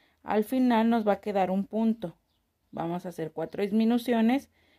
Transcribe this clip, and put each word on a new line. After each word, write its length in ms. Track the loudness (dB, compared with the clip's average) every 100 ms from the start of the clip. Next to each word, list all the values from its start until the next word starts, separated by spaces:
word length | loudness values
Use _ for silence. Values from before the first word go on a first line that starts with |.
| _ _
Al 220 | -4 -2
final 460 | 0 0 2 4 2
nos 180 | 2 2
va 60 |
a 60 | -2
quedar 280 | -2 0 0
un 140 | 0
punto. 500 | -2 -2 0 -2 -6 -12 _ _ _ _ _
Vamos 340 | -8 -6 -6 -8
a 20 |
hacer 240 | -8 -8
cuatro 300 | -6 -8 -4
disminuciones, 880 | -2 2 2 2 0 2 2 2 -4 _ _